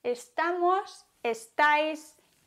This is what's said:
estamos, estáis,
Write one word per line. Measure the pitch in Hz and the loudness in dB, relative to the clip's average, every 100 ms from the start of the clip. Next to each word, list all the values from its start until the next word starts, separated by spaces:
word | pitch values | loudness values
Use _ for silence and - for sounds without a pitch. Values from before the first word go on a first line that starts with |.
estamos, | 247 240 - - 330 359 349 381 415 - _ _ | -4 -6 -6 -4 -2 2 2 2 -2 -18 _ _
estáis, | - - - - 302 302 311 311 - _ _ _ | -6 -6 -6 2 2 4 0 -4 -14 _ _ _